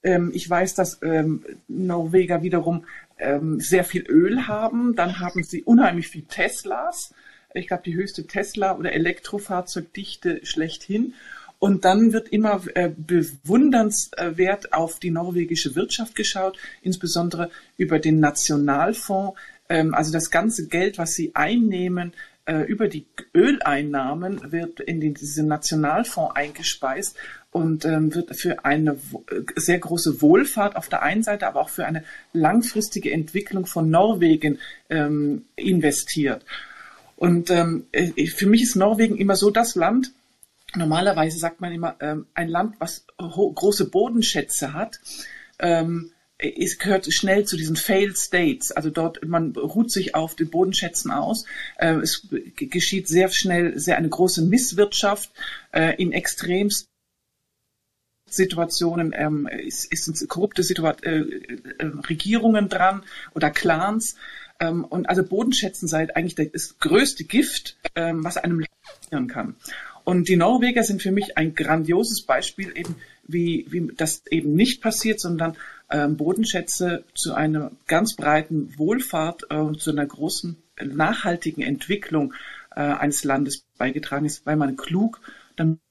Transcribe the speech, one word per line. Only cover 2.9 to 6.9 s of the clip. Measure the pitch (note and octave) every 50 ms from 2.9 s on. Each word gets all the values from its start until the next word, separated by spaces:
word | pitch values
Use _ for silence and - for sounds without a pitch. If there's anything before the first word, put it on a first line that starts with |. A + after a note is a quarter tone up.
| - - - _ _
ähm, | - - C#3 C#3+ C#3+ D#3 D#3+ D#3 -
sehr | - - F#3+ F3+ F3+
viel | - - F3 -
Öl | - C#3+ D#3+ F3 G3+ A3+ B3+ B3
haben. | A3 G#3 G#3+ A3 A3+ A#3 A#3 B3 B3 A3+
Dann | F3+ F3 F3+ F#3 F3+
haben | F3 F3 - F3+ D#3+
sie | - - D#3 -
unheimlich | - A#3 A#3 C4+ F#3 F3 E3+ E3 -
viel | - D#3+ -
Teslas. | _ - - C4 - - - - G4 - A#3+ C#4+ E4+